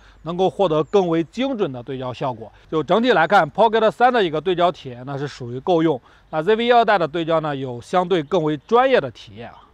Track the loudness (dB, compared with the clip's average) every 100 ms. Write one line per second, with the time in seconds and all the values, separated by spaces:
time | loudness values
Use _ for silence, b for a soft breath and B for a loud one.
0 | b b -8 -2 -2 0 0 0 2 2
1 | 2 0 -2 -4 -4 -2 -4 -6 -12 -10
2 | -10 -8 -8 -8 -14 -20 b -4 0 2
3 | 4 2 4 4 2 2 2 4 2 4
4 | 2 4 0 -2 -2 0 0 0 -10 -14
5 | -10 -8 -8 -10 -12 -8 0 2 2 -2
6 | _ b b -4 0 0 2 4 4 2
7 | 0 -4 -2 -2 -2 -6 -8 -10 -4 -2
8 | 0 -2 0 -2 -2 -4 0 2 4 2
9 | -2 -10 -20 -18 -18 -20 -20